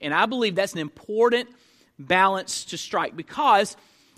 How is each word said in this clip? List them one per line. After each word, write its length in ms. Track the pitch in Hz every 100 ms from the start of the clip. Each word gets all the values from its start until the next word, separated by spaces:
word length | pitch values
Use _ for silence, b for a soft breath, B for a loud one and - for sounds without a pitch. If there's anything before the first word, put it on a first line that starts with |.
And 100 | 147
I 140 | 156 220
believe 300 | 254 220 180
that's 180 | 196
an 60 | 170
important 720 | 151 - - 214 233 240 247 b b b b -
balance 640 | 139 180 196 190 185 - -
to 120 | -
strike, 380 | - 190 156 127
because 640 | 160 - 294 208 208 - b b b